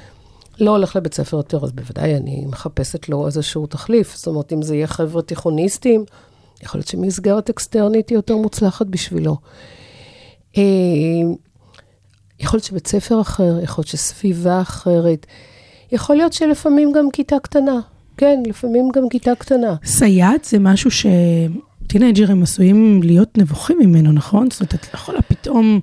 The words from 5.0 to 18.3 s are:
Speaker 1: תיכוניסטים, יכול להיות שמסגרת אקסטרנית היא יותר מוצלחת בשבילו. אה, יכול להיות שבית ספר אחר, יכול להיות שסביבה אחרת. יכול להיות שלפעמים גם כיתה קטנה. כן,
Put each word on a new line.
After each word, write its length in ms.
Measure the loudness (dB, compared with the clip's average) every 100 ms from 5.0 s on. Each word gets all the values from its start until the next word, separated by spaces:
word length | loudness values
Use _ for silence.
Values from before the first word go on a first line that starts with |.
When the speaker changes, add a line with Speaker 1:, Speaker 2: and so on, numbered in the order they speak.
| -4 -4
Speaker 1:
תיכוניסטים, 840 | -6 -6 -4 -2 -2 -2 0 0 -2 _ _ _ _ _
יכול 140 | -12 -10
להיות 100 | -8
שמסגרת 600 | -6 -6 -2 0 0 -2
אקסטרנית 600 | -8 -4 0 2 0 0
היא 80 | -2
יותר 180 | 0 -2
מוצלחת 480 | -2 0 -2 -2 -4
בשבילו. 480 | -6 -6 -4 -2 -4 _ -20 -20 -20 -20 -20 -20 -20 -20 _ _ 0
אה, 60 | 2 2 2 0 0 0 -2 -4 _ _ _ _ _ _ _ _ _ -10
יכול 180 | -4 -2
להיות 60 | -4
שבית 220 | -10 -4
ספר 340 | -4 -2 -2
אחר, 380 | -2 -2 0 0
יכול 180 | -4 -8
להיות 60 | -8
שסביבה 720 | -6 -8 -4 -4 -2 -2 -2
אחרת. 640 | -4 -6 0 2 2 -2 -6 -20 -20 _ _ _ -8
יכול 240 | -4 0 2
להיות 180 | 2
שלפעמים 580 | 0 -2 0 2 2 4
גם 200 | 2 0
כיתה 280 | -2 -2 -2
קטנה. 400 | 0 0 0 -2 -6 _ _ 0
כן, 260 | 2